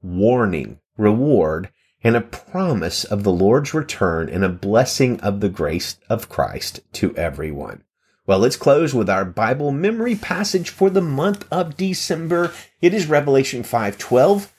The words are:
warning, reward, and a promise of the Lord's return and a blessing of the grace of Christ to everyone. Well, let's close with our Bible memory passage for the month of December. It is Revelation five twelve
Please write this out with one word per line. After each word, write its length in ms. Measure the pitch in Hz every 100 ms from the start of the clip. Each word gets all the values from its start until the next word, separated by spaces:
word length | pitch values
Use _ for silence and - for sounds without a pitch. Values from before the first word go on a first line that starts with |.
warning, 760 | 92 90 107 123 110 85 55 - _ -
reward, 720 | 107 110 139 123 78 80 95 _ _ _
and 100 | 117
a 60 | 117
promise 840 | - - - 180 185 117 82 -
of 220 | - 104
the 80 | 101
Lord's 420 | 90 95 127 143
return 540 | 156 143 - 95 82 82
and 160 | 90
a 40 | 95
blessing 720 | 90 98 110 127 - 131 117
of 200 | 98 101
the 80 | 101
grace 480 | 90 73 82 - - _
of 200 | 113 -
Christ 520 | - - - - - _
to 240 | - 95 -
everyone. 680 | 82 71 78 71 - - _ _ _ _ -
Well, 140 | 98
let's 160 | 117 -
close 360 | - 147 160
with 160 | 127 101
our 160 | 95
Bible 460 | 98 87 110 131 147
memory 460 | 139 190 226 233 214
passage 520 | - 175 202 190 170
for 220 | - 190
the 100 | 190
month 440 | 170 135 180 202 -
of 280 | 156 170 143
December. 760 | 190 180 - 165 165 170 175 - - _
It 100 | 175
is 140 | 208 156
Revelation 560 | 151 143 135 135 127
five 360 | 110 117 104 101
twelve 540 | - 123 147 202 202